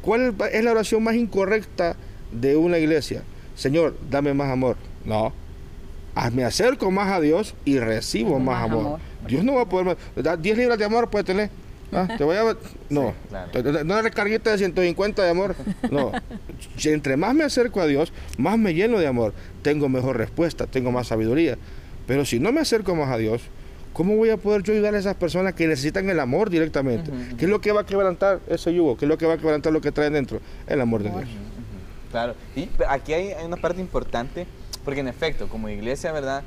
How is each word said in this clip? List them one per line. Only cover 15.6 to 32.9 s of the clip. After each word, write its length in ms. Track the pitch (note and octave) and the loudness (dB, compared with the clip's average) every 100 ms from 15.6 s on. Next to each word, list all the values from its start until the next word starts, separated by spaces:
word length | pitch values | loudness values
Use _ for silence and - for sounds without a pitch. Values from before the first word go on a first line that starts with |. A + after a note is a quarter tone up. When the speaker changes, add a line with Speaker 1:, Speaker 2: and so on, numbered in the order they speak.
| C#3 F#3+ B3 | -6 -4 0
Speaker 1:
No. 220 | C#3+ A#2 G3+ | 0 0 -2
Speaker 2:
<laughs> 60 | - A#3 - - - - | -8 -14 -12 -14 -14 -4
Speaker 1:
Si 140 | D#3 | 0
entre 260 | D3+ C#3 C3+ | 0 2 0
más 180 | F#3+ | 4
me 100 | C#4 | 4
acerco 360 | D4+ C4 A#3+ G3+ | 2 2 2 2
a 60 | E3 | 2
Dios, 260 | C#3 D#3+ - - - | 2 2 -2 -6 0
más 220 | D3 A3+ | 2 4
me 160 | G#3+ | 2
lleno 240 | D#3+ G#3+ A3+ | 2 2 4
de 80 | D#3 | 2
amor. 260 | A#2+ A2 - - - | 2 0 -2 -12 -4
Tengo 260 | D3 D3 C#3+ | 0 2 2
mejor 280 | C3 B2 A#2+ | 2 0 0
respuesta, 500 | G#2+ - E3 - A#2+ | -2 0 0 0 -2
tengo 240 | C3 A#2+ | 0 0
más 140 | B2 A#2 | 0 0
sabiduría. 480 | A2+ A2 C3+ E3 A2+ - - - - - | 0 2 2 2 0 -8 -14 -14 -14 -2
Pero 180 | C3+ | 0
si 140 | C#3 A#2 | 2 2
no 100 | E3 | 2
me 80 | C#4+ | 2
acerco 340 | D4+ A3+ F#3+ E3+ | 2 2 2 0
más 140 | C#3 | 0
a 60 | B2 | 0
Dios, 260 | A2 A#2 - - - - - | 0 0 -4 -14 -14 -14 -14
¿cómo 240 | - F3 G#3+ | -2 2 4
voy 140 | A3+ | 4
a 60 | A3 | 2
poder 260 | G3+ G#3 | 2 0
yo 80 | F#3+ | 2
ayudar 220 | G#3+ G#3 | 2 4
a 40 | G#3 | 2
esas 160 | F#3+ | 0
personas 400 | F#3+ F3 D#3+ F#3+ | 0 0 2 0
que 120 | F3+ E3 | 2 2
necesitan 400 | D3+ C#3+ F#3+ F#3+ | 2 0 0 0
el 80 | F3 | 0
amor 320 | C3 D3 G#3+ | 2 2 2
directamente? 600 | E3+ D#3+ D3+ C3+ A2+ D3 | 2 2 2 0 0 -2
Speaker 3:
Ujú, 80 | C3 | -8
ujú. 160 | B2 A#2+ | -8 -2
Speaker 1:
¿Qué 80 | |
es 60 | E3 | 2
lo 100 | G#3 | 2
que 100 | G#3 | 2
va 100 | G#3 | 2
a 40 | G#3 | 2
quebrantar 540 | G3 G3 F3 G3 F#3 - | 2 2 4 2 2 0
ese 260 | E3 - | -2 0
yugo? 220 | E3+ D#3+ A2+ | 4 4 2
¿Qué 80 | |
es 40 | C#3+ | 2
lo 100 | D#3 | 2
que 80 | D#3+ | 2
va 80 | |
a 40 | D#3+ | 2
quebrantar 340 | D#3 D3+ D#3+ | 2 2 2
lo 80 | D#3 | 2
que 120 | D3 | 0
traen 220 | C#3 D3 | 0 0
dentro? 260 | D3+ C3+ G#2+ - - - | 0 -2 -6 -8 -14 -2
El 140 | D3 | 0
amor 220 | A#2+ A2+ | 2 2
de 60 | G#2 | 0
Dios. 120 | G2+ | -4
Speaker 3:
Ujú, 80 | A#2+ | -6
ujú. 800 | A2 G#2 A2+ A2 G#2 - - - | -10 -12 -12 -12 -12 -14 -14 -8
Claro. 240 | A#2 A#2+ A2 - C3 | -4 -4 -6 -10 -8
Y 100 | F3+ | 0
pe-, 180 | - | 2
aquí 240 | D#3+ | 4